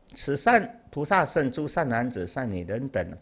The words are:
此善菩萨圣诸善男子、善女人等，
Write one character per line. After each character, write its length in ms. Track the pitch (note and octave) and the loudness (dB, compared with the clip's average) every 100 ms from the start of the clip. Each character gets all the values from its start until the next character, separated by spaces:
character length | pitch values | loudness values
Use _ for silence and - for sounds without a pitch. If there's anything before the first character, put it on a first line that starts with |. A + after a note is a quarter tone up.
| _ | _
此 240 | - - C#3 | -8 -4 0
善 440 | A3+ A#3 - - - | 4 4 4 -8 -10
菩 120 | C#3+ | -6
萨 220 | D3+ F#3+ D3+ | 2 4 4
圣 260 | E3 C3+ | 2 0
诸 160 | D#3 D3+ | 0 -2
善 200 | F3 C#3 | 0 0
男 220 | A#2 B2 | 0 0
子、 180 | G#2 F2 | -4 -6
善 220 | C3+ B2 | -4 -4
女 140 | F2+ F2 | -4 -4
人 220 | A2 C3+ | -4 -4
等， 300 | G2+ E2+ F2 | -4 -4 -8